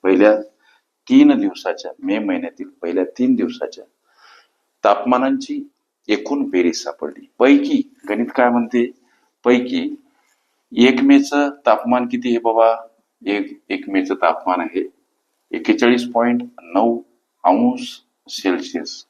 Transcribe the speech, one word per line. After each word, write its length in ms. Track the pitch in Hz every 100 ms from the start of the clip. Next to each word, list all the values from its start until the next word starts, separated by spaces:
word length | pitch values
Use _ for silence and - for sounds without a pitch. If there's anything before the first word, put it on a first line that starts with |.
पहिल्या 300 | 95 95 104 107 - _ _ _ _ _ -
तीन 280 | 269 294 127
दिवसाच्या, 520 | - - 185 - - -
मे 200 | - -
महिन्यातील 500 | 101 - - _ 95 _
पहिल्या 220 | 85 90 90 -
तीन 160 | 127
दिवसाच्या 500 | 123 87 - 76 - - _ _ _ _ - _ _ _ _
तापमानांची 800 | 107 101 123 127 135 135 - 143 - _ _ _ -
एकूण 400 | 104 - 143 135
बेरीज 320 | 92 87 82
सापडली. 440 | 73 - 76 - - _
पैकी 440 | 131 143 143 143 - _ -
गणित 180 | 107 120 -
काय 120 | 123
म्हणते? 340 | 120 117 123 123 - _ _ _ _
पैकी 500 | - 123 - - 302 294 _ _ _ _ _ _ _
एक 300 | - 123 123
मेचं 480 | 139 139 139 143 143 139 -
तापमान 400 | 107 120 123 123
किती 200 | 120 120
आहे 100 | 117
बाबा? 340 | 117 113 113 113 - _ _ _
एक, 300 | - 101 95 - _
एक 180 | 95 98
मेचं 260 | 95 92
तापमान 460 | 95 85 80 92 90
आहे 280 | 82 92 - _ _ _ _ _ _
एक्केचाळीस 580 | - - 107 120 123 120
पॉइंट 300 | 117 120 120 123 -
नऊ 340 | 85 90 117 117 - _ _ _
अंश 520 | - - 247 254 - - _ _ _
सेल्सिअस. 680 | - - 90 - 85 - - -